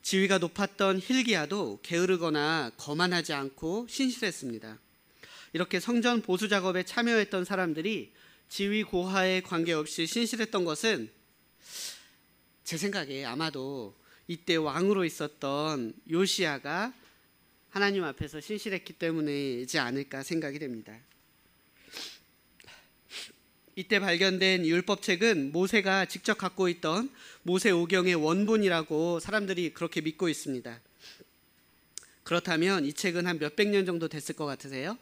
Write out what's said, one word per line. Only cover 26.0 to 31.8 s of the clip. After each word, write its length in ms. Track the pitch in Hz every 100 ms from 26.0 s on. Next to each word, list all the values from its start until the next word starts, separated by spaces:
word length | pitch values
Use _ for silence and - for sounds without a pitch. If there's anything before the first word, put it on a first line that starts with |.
| 185
직접 320 | 185 - 208
갖고 320 | 190 - 185
있던 400 | 175 160 180 262 - - -
모세 280 | - 185 214
오경의 440 | 170 170 185 185 170
원본이라고 1040 | 151 180 208 220 196 170 156 156 170 170
사람들이 540 | 175 208 196 180 165
그렇게 260 | - 170 175
믿고 300 | 156 156 175
있습니다. 500 | 147 147 131 120 117 _ _ - - - _ _ _ _ _